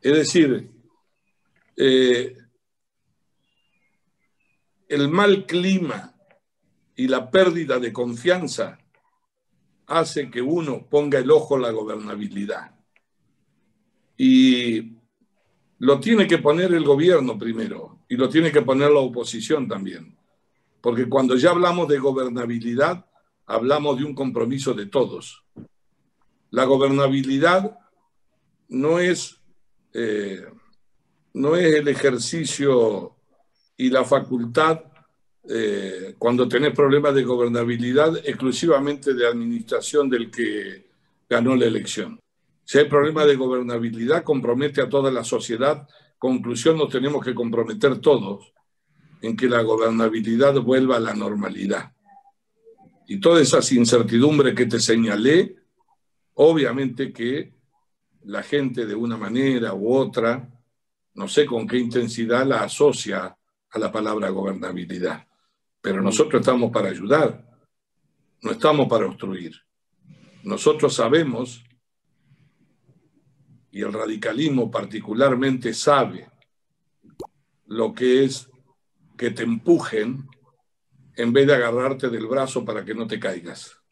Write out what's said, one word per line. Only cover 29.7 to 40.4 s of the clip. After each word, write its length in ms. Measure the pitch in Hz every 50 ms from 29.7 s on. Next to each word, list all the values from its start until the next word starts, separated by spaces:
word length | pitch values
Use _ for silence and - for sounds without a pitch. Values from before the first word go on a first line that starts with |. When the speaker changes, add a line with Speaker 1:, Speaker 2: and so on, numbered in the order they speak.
| _ _ _ _ _
Speaker 1:
eh, 520 | 117 117 110 104 107 101 101 95 92 - - - - _ _ _ _ _ _ _ _ _ _ _ _ _ _ _
no 220 | 131 135 143 160
es 200 | 175 180 165 156
el 120 | 151 143 147
ejercicio 1300 | 135 - - 139 127 120 120 - - 170 156 - - - 143 139 135 123 117 113 104 95 87 - _ _ _ _ _ _ _ _ _ _ _ _ _
y 140 | _ 127 127
la 140 | 123 131 127
facultad, 800 | 117 143 139 135 - 127 120 117 117 120 160 156 160 165 160 - - _ _ _ _ _ _ _ _ _ _ _ -
eh, 640 | 113 113 113 107 101 101 98 95 92 90 92 95 - _
cuando 280 | - 117 120 123 127 107
tenés 240 | 117 123 143 151 139
problemas 400 | 143 143 139 135 147 143 147 139
de 80 | 135 123
gobernabilidad, 920 | 120 127 123 120 120 117 120 117 120 120 117 120 123 127 139 151 160 165 156
exclusivamente 1000 | - 147 120 104 131 131 120 117 - 170 156 139 139 143 147 139 139 143 131
de 100 | 123 120
administración 840 | 117 120 120 117 117 117 117 113 - 127 113 - - - 147 143 135
del 220 | 127 120 117 107
que 580 | - -